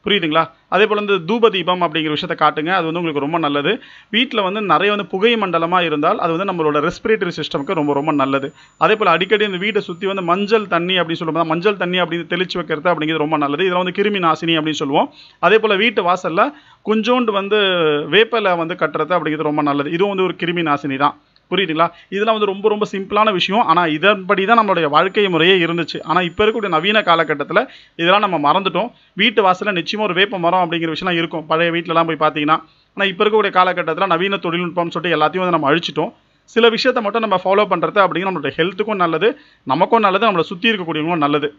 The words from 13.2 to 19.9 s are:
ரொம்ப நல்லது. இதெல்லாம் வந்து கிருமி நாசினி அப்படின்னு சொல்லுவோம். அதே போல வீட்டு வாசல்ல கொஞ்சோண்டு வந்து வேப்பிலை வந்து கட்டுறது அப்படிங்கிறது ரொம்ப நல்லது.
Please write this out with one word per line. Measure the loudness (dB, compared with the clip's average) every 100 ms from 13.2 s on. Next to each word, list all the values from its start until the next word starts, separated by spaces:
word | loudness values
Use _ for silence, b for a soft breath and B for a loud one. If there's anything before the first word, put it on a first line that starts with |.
ரொம்ப | 0 0
நல்லது. | -2 0
இதெல்லாம் | 0 0
வந்து | -2 -2
கிருமி | -2 0
நாசினி | 0 0 0 0
அப்படின்னு | 0 -4
சொல்லுவோம். | 0 0 0 B B B
அதே | 2 4
போல | 2
வீட்டு | 2 0 0
வாசல்ல | 0 -2 -2 0 0 -2 B B
கொஞ்சோண்டு | -2 0 2 0 0
வந்து | -2 0 0 2 2 2 0 2
வேப்பிலை | 2 4 2 0 0
வந்து | -2
கட்டுறது | -2 -2 -2 0
அப்படிங்கிறது | 0 0 -2 -2
ரொம்ப | 0
நல்லது. | 0 0 -2